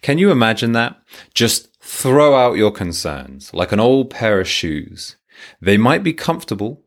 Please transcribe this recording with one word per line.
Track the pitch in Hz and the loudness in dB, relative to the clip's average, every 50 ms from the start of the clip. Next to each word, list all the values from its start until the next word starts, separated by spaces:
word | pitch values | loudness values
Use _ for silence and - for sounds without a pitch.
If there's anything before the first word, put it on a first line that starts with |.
Can | - - 139 160 | -2 -2 0 2
you | 190 202 | 4 4
imagine | 175 127 117 113 113 107 123 117 117 | 4 4 2 2 0 0 -2 -2 0
that? | 117 117 120 - _ _ _ - - - _ _ | 0 -2 -4 -6 _ _ _ -20 -20 -20 _ _
Just | - 120 113 - - - _ _ _ | -2 0 0 0 -4 -6 _ _ _
throw | _ - - - - 135 127 143 147 147 139 | _ -14 -12 -4 -2 2 4 4 6 6 6
out | 131 123 123 101 | 4 4 2 2
your | 85 107 104 | 2 2 0
concerns, | 101 - 98 87 82 - - 82 73 67 65 67 67 67 - - - | 0 -2 -8 -6 -6 -6 -6 -6 -8 -8 -12 -14 -18 -20 -20 -12 -4
like | 87 90 - | -4 -2 0
an | 110 104 | 0 2
old | 113 120 131 135 131 127 | 4 4 4 2 0 -2
pair | - - 117 110 104 95 | -6 -4 -2 0 0 0
of | 92 | -2
shoes. | - - - - 85 76 73 67 - 85 - - - - _ _ _ _ - - - - _ | -2 -4 -4 -4 -4 -6 -6 -8 -12 -16 -16 -16 -18 -18 _ _ _ _ -20 -20 -20 -20 _
They | - 90 101 | 0 2 2
might | 101 113 123 147 180 202 | 4 4 4 2 2 0
be | 175 156 | -4 -4
comfortable | - - - 165 - - - 110 95 101 113 147 _ _ | -4 -4 -6 -6 -6 -6 -8 -8 -6 -6 -10 -10 _ _